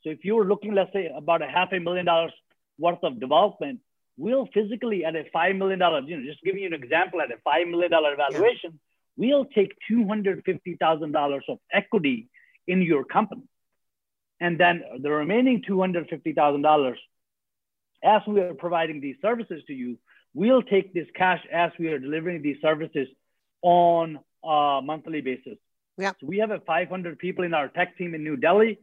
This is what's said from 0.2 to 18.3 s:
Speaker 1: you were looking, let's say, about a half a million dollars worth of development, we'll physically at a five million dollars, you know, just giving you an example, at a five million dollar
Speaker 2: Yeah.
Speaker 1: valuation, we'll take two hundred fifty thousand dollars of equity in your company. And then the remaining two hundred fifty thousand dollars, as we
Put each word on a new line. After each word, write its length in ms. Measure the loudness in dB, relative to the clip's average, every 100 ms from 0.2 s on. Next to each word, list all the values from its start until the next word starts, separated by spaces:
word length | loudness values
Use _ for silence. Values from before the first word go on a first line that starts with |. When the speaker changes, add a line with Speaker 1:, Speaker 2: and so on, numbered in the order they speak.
Speaker 1:
you 140 | 0 2
were 80 | 2
looking, 280 | 0 0
let's 200 | 0 0
say, 180 | -4 -6
about 280 | -6 0 0
a 60 | 0
half 260 | -2 0
a 60 | -2
million 260 | -2 -2 2
dollars 260 | 2 0 -8 _ _ _ -2
worth 260 | -2 0
of 160 | -4 -4
development, 640 | 2 4 4 0 -10 -10 _ _ _ -8
we'll 300 | -2 -2 0
physically 520 | -2 -2 -4 -4 -2 -2
at 100 | -6
a 80 | -4
five 240 | 0 0 0
million 240 | -2 2
dollars, 240 | 2 2 -4
you 100 | -10
know, 80 | -10
just 180 | -6
giving 180 | -6 -4
you 60 | -6
an 60 |
example, 480 | -8 -2 0 0 -2
at 100 | -4
a 60 | -4 0
five 240 | 0 0
million 200 | 0 4
dollar 220 | 4 2 0
Speaker 2:
Yeah. 100 | -2
Speaker 1:
valuation, 500 | 2 2 2 -12 -16 _ _ _ -4
we'll 300 | 2 2 2
take 260 | 0 0 -2 -2
two 180 | 0 2
hundred 380 | 0 -2 -2
fifty 320 | -4 -6 -8 -2
thousand 380 | 0 0 -2
dollars 320 | -2 0 -2 -6
of 120 | -12 _
equity 560 | -4 0 0 0 -2 -8 _ _ _ -2
in 140 | 0
your 240 | 2 2 2
company. 380 | 0 0 -6 -18 _ _ _ _ _ _ _ _ _
And 160 | -4 2
then 260 | 2 2 -6 -6
the 100 | -2
remaining 540 | -2 0 2 4 2 0
two 140 | 0
hundred 300 | 0 -2 -4
fifty 240 | -8 -4
thousand 300 | 2 2 4
dollars, 360 | 4 4 2 -4 -16 _ _ _ _ _ _ _ _ _
as 200 | 4 4
we 120 | 4